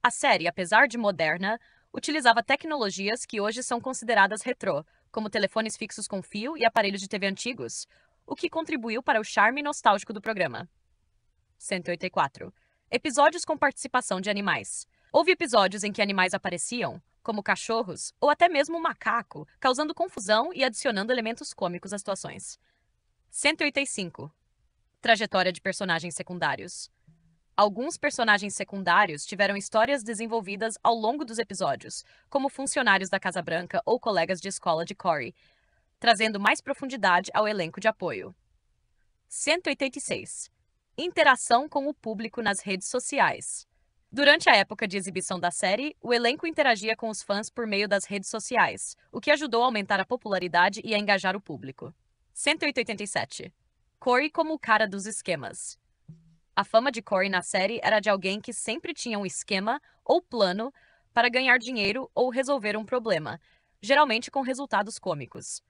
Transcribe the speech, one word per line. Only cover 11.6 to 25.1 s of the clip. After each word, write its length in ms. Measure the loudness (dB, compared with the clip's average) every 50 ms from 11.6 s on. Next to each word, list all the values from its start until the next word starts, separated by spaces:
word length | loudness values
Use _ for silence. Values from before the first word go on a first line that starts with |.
| -6 -4 -4 -4 -2 -4
e 20 |
oitenta 160 | -6 -4 -4
e 40 | -4
quatro. 440 | 0 0 0 0 _ -10 -16 -16 -16 _ _ _ _ _ _ _
Episódios 560 | -4 -2 _ 0 4 6 6 6 6 2 -4
com 140 | -4 -2 0
participação 600 | 0 0 0 -2 -12 -2 -2 -2 0 0 -4 -2
de 100 | -2 -2
animais. 560 | -2 -2 0 0 -2 -2 -2 -8 -12 -12 -12 _ _ _ _ _ 4
Houve 200 | 4 6 6 4
episódios 500 | 2 2 4 6 6 6 6 2 0 -4
em 100 | -4 0
que 80 | 0
animais 320 | 0 0 2 2 2 2 0
apareciam, 680 | -2 _ -4 -4 -4 -6 -6 -4 -4 -4 -4 -4 -8 _ _ _ _ _
como 200 | -6 -6 -4 0
cachorros, 720 | -2 -2 -2 0 -2 -2 -2 -2 -4 -6 -10 -10 -14 _ _
ou 100 | 4 4
até 180 | 6 6 4 4
mesmo 280 | 6 4 2 2 0
um 40 | -2
macaco, 680 | -2 -4 -4 _ -4 -2 -2 -2 -4 _ -12 -14 -14 _ _ _
causando 340 | 0 0 2 2 -2 -4 -2
confusão 600 | -4 -4 -4 -4 -10 0 2 4 4 4 0 0
e 80 | 0 0
adicionando 500 | 0 0 0 -2 -2 0 0 0 0 0
elementos 400 | 0 0 -4 -6 -6 -10 -14 -8
cômicos 400 | -4 -4 -4 -4 -6 -8 -8 -8
às 80 | -8
situações. 600 | -4 -4 -6 -6 -6 -12 -12 -12 -14 -16 -16 _ _ _ _ _ _ _ _ _ _ _ _ _ _ _
Cento 340 | -10 -2 0 0 0 2 0
e 20 |
oitenta 160 | 0 0 0
e 60 | -4
cinco. 460 | -2 -4 -6 -6 -8 -8 -12 -14 -14 _ _ _ _ _ _ _ _ _ _ _ _ _ _
Trajetória 520 | 2 2